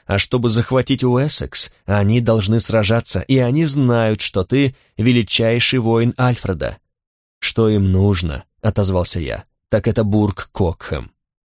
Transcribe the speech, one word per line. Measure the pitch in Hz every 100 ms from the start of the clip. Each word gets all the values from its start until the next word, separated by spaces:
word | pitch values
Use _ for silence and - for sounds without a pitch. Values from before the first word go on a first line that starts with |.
| -
А | 101
чтобы | - 127 117
захватить | 110 117 131 120 135
Уэссекс, | 127 123 147 - 73 - - - -
они | 104 101 117
должны | 117 113 98 113
сражаться, | - 110 101 117 - 95
и | - 131
они | 120 143 160
знают, | 143 127 117 113 107
что | - 101
ты | 95 135 139 - _ -
величайший | 113 123 104 - 113 120 - 131
воин | 113 117 120 120
Альфреда». | 123 120 - 85 60 - _ _ _ _ _ _
«Что | - - 110
им | 107 98
нужно?» | 92 98 95 85 69 - _
отозвался | 110 104 98 92 85 -
я. | 71 53 - _ _
«Так | 110 113
это | 107
Бург | 104 107 104 - -
Кокхэм. | - 90 85 - 71 - _ _ _ _